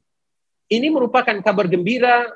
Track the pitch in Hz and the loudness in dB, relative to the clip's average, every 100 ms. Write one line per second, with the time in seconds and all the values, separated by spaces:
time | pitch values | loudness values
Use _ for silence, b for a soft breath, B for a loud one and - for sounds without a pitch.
0 | _ _ _ _ _ _ - 220 285 311 | _ _ _ _ _ _ -4 -2 0 0
1 | 240 247 240 208 214 202 190 180 180 247 | 0 0 0 -2 0 0 0 0 -2 0
2 | 247 240 233 | 2 2 0